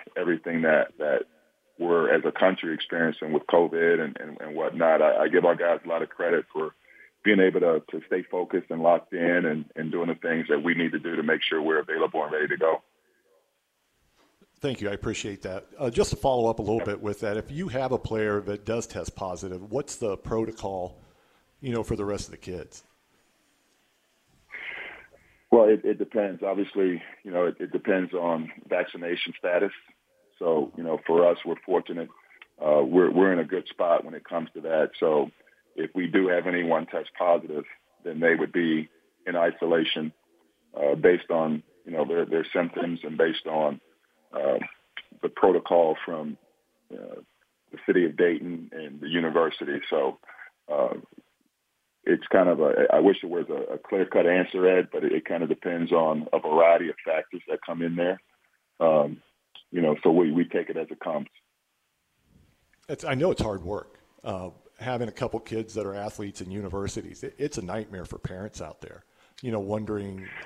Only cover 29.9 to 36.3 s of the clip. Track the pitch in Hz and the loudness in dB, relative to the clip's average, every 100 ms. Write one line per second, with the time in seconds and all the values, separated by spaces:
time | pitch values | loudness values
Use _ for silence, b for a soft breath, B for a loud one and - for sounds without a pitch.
29.9 | _ _ _ _ _ 87 80 69 - 82 | _ _ _ _ _ 0 0 0 -6 -6
30.9 | 78 - 82 87 - - - - 87 - | -4 2 4 4 2 -2 -8 -2 -2 -2
31.9 | 85 82 B B B B _ 76 76 67 | -8 -10 B B B B _ 2 4 6
32.9 | 85 87 85 95 87 76 92 - - 87 | 6 6 6 4 4 0 -4 -6 -4 2
33.9 | 82 78 80 - 85 80 - 78 80 80 | 2 0 -10 -8 -6 -6 -8 -2 0 0
34.9 | - 85 76 69 - b b _ - 80 | 0 2 2 0 -4 b b _ -8 -6
35.9 | 92 87 98 92 | -4 0 2 2